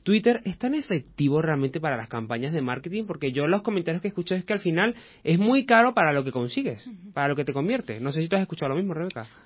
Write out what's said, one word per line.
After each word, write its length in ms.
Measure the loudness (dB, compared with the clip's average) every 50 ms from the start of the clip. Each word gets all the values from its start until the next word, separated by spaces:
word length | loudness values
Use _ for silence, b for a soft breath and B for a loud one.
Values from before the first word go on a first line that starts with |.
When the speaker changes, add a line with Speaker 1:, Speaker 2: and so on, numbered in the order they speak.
| b
Speaker 1:
¿Twitter 380 | 2 4 4 6 4 2 2 0
es 160 | -6 -6 -4
tan 160 | -2 -2 -2
efectivo 640 | -2 -2 -2 -2 -2 -2 -4 -2 0 2 2 4 2
realmente 380 | 2 2 0 0 0 -2 -2 -2
para 160 | -2 -2 -2
las 140 | -4 -4 -6
campañas 420 | -6 -6 -4 -4 -4 -4 -2 -2 -2
de 80 | -2
marketing? 440 | -2 -2 -4 -4 -6 -6 -6 -6 -6 -6
Porque 240 | -6 -4 -4 -2
yo 160 | 0 0 2 2
los 140 | 2 0
comentarios 400 | 0 0 -2 -2 -2 -2 -4 -2
que 80 | -4 -4
escucho 260 | -4 -4 -4 -2 -2
es 80 | -4 -2
que 100 | -2 -4
al 60 | -2
final 340 | 0 0 2 2 2 2 0 B B B B B B
es 160 | 2 2 4
muy 260 | 4 4 4 4 4
caro 280 | 6 6 6 6 6 4
para 180 | 4 4 4
lo 120 | 4 2 0
que 60 | 0
consigues, 540 | -2 -2 -2 -2 -2 -2 -4 -4 -4 -6 -10
Speaker 2:
Ujú. 280 | -16 -18 -18 -16 -10 -4
Speaker 1:
para 160 | -2 0 0
lo 60 | 0 0
que 80 | -2
te 80 | -2 -2
conviertes. 480 | -2 0 -2 -2 -2 -4 -6 -8 -6
No 100 | -4 -4
sé 100 | -2 -2
si 60 | -2 0
tú 80 | 0
has 60 | 0
escuchado 280 | 0 -2 -4 -4 -4 -2
lo 60 | -2
mismo, 180 | -2 -2 -2 -4
Rebeca. 340 | -4 -6 -6 -6 -10 -12 -12 -16 -20 -16